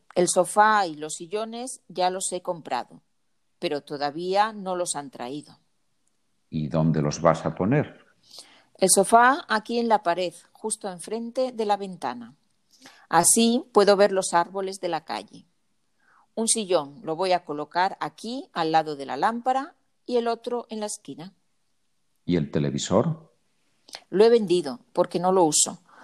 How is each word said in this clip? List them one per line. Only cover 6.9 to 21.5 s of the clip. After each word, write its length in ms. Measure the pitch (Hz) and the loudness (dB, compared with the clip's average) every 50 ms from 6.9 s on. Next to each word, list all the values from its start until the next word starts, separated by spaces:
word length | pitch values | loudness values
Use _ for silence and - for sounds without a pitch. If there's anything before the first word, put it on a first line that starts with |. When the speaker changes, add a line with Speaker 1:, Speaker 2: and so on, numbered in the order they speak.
| 78 78 | 2 2
Speaker 2:
los 180 | 73 73 76 - | 0 -2 0 2
vas 240 | 80 82 80 - - | 4 4 4 2 0
a 100 | 87 87 | -4 -4
poner? 500 | - 90 104 135 151 - - - - _ _ _ _ _ _ - - - - _ _ _ _ _ | -2 0 0 0 0 -2 -4 -8 -20 _ _ _ _ _ _ -20 -20 -20 -20 _ _ _ _ _
Speaker 1:
El 140 | - 185 185 | 0 2 2
sofá 540 | - 202 190 - 233 233 240 254 277 349 - - | 4 4 4 6 6 6 8 6 4 2 -2 -4
aquí 300 | 220 214 214 - 233 233 | -4 -4 -2 -4 -4 -2
en 100 | 233 233 | 0 2
la 140 | 220 202 | 0 0
pared, 320 | - 175 170 180 185 170 165 - - _ | 0 0 -2 -2 -2 -6 -6 -12 -20 _
justo 380 | _ _ - 220 214 - - 196 | _ _ -8 -8 -8 -8 -8 -10
enfrente 600 | 180 170 - - 208 233 233 233 233 262 262 262 | -12 -12 -12 -8 -8 -8 -8 -6 -4 -4 -4 -4
de 140 | 254 220 220 | -4 -4 -2
la 100 | 208 202 | 0 0
ventana. 580 | 196 202 190 180 165 - 123 123 123 117 117 254 _ _ _ _ _ _ _ _ _ - - - _ _ - | -2 -2 -8 -10 -8 -8 -8 -8 -8 -12 -18 -20 _ _ _ _ _ _ _ _ _ -20 -20 -20 _ _ 0
Así 560 | - 165 170 - - 233 233 233 233 254 - - | 2 4 4 4 4 4 4 4 2 0 0 2
puedo 240 | - 208 202 190 202 | 4 6 6 8 8
ver 160 | 185 202 202 | 6 6 4
los 220 | 196 190 180 - - | 4 0 -2 0 2
árboles 460 | 170 170 170 185 196 196 190 196 - | 0 0 0 -4 -8 -8 -8 -8 -6
de 80 | - 175 | -6 -4
la 160 | 165 156 - | -4 -6 -6
calle. 420 | - 110 107 101 - - - - _ _ _ _ _ _ _ _ _ _ _ _ _ _ _ _ _ - | -6 -8 -8 -8 -10 -16 -20 -20 _ _ _ _ _ _ _ _ _ _ _ _ _ _ _ _ _ -6
Un 140 | 220 226 220 | -4 -2 0
sillón 520 | - 226 214 175 185 160 143 139 143 131 - | 0 0 0 2 2 0 0 -2 -10 -12 -8
lo 100 | 156 160 | -6 -4
voy 160 | 156 190 185 | -2 0 2
a 140 | 180 170 - | 0 0 -2
colocar 520 | - 147 147 151 - - 170 185 196 190 - | -4 -8 -8 -8 -4 -2 0 0 0 -2 -4
aquí, 480 | 156 151 - - - 220 247 269 - - | -8 -8 -8 -10 -12 -10 -10 -10 -12 -8
al 200 | - 180 170 160 | -6 -4 0 2
lado 240 | 160 160 156 156 151 | 2 2 2 0 -4
de 100 | 139 139 | -8 -8
la 100 | 127 123 | -8 -4
lámpara, 600 | 135 175 214 233 240 240 262 254 262 277 349 - _ _ _ _ _ _ | 0 0 0 0 0 -2 0 0 -2 -2 -6 -12 _ _ _ _ _ _
y 100 | - 247 | -4 -2
el 120 | 240 233 233 | 0 0 0
otro 380 | 233 226 - 240 240 240 - - | -2 -4 -6 -6 -6 -8 -8 -8
en 100 | 220 220 | -10 -8
la 60 | 208 | -8
esquina. 460 | 208 - - _ - 139 143 160 196 _ _ _ _ | -8 -8 -10 _ -16 -16 -16 -16 -18 _ _ _ _